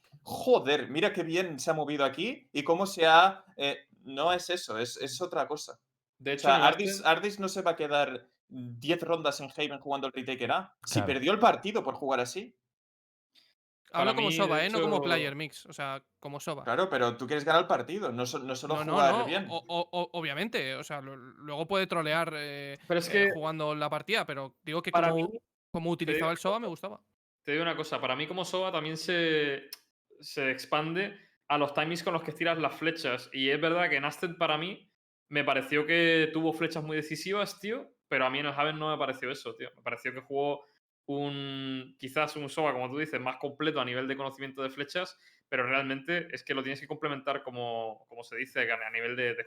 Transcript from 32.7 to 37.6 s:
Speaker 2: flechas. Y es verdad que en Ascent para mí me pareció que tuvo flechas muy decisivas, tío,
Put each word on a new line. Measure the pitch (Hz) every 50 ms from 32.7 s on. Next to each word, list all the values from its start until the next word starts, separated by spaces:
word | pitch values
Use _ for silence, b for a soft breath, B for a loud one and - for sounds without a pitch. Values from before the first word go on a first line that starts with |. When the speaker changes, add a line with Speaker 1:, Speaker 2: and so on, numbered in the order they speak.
| -
Speaker 2:
flechas. | - 156 165 160 160 - 135 123 127 - - -
Y | 135 135 139
es | 143 151
verdad | 160 160 165 175 180 156
que | 147
en | 139 139
Ascent | 147 151 - - 175 165
para | - 170 156 151
mí | 151 165 185 202 - - _ _ _ _ _ _ _ _
me | - 147 147 139
pareció | 143 135 135 135 135 147 147 151
que | 156 170 170 170 165 165 160 160 156
tuvo | 156 160 160 160 160
flechas | - 170 160 165 165 151
muy | 156 156
decisivas, | 156 151 - 160 156 - 185 196 208 202 - -
tío, | -